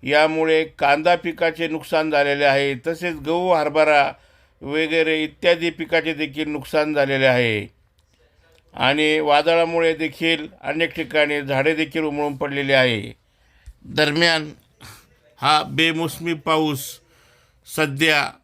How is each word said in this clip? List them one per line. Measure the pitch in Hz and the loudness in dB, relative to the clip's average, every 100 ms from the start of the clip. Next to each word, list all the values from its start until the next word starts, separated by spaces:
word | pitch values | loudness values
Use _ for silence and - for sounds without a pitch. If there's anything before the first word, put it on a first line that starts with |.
यामुळे | 127 147 156 160 160 160 | 2 4 4 2 2 2
कांदा | 156 - 143 147 160 175 | 0 -2 2 2 4 2
पिकाचे | 175 160 165 160 165 | 0 -2 -2 -2 -6
नुकसान | 156 139 165 156 | -6 -2 -2 0
झालेले | 147 143 143 | 0 2 2
आहे, | 143 135 139 135 165 | 2 2 0 -4 -6
तसेच | 165 175 160 | -6 -6 -8
गहू, | 143 170 180 | -4 -2 2
हरभरा | 170 151 147 156 147 143 135 _ _ _ _ | 2 2 2 4 4 2 -2 _ _ _ _
वगैरे | 139 147 160 165 160 156 | -6 -4 0 0 0 0
इत्यादी | 156 147 180 175 170 | -4 -2 0 2 0
पिकाचे | 165 156 165 160 | -6 -2 -2 -2
देखील | 151 151 139 151 | -4 -6 -6 -6
नुकसान | 147 131 156 151 | -6 -4 -2 0
झालेले | 151 139 135 135 | 0 0 2 2
आहे | 123 120 107 101 _ _ _ _ _ _ _ _ _ _ | 4 2 -2 -6 _ _ _ _ _ _ _ _ _ _
आणि | - 127 147 151 156 | -2 0 2 2 0
वादळामुळे | 151 147 151 165 165 170 165 | 4 2 4 2 2 2 0
देखील | 160 160 135 165 160 151 - | 0 -4 -4 -2 -2 -4 -12
अनेक | 139 151 165 | -8 -4 -4
ठिकाणी | 165 143 156 147 147 | -4 -4 0 0 0
झाडे | 139 135 143 | -2 0 0
देखील | 156 156 160 | 0 -2 -2
उमळून | 156 147 147 139 | -4 -2 -4 -4
पडलेली | 147 139 139 | -6 -4 2
आहे. | 135 127 113 113 110 _ _ _ _ - - | 4 4 0 -6 -16 _ _ _ _ -20 -20
दरम्यान, | - - 151 147 170 165 151 - _ _ - - _ _ _ _ | -10 -2 0 2 0 0 -4 -16 _ _ -20 -20 _ _ _ _
हा | 135 151 | 0 0
बेमोसमी | 151 135 160 160 165 - 170 | 0 0 0 0 -4 -6 -6
पाऊस | 160 160 160 156 135 - - _ _ _ _ _ _ - - | -6 -2 0 0 -2 -8 -16 _ _ _ _ _ _ -12 -4
सध्या | 156 139 160 151 139 - | -2 0 2 2 0 -8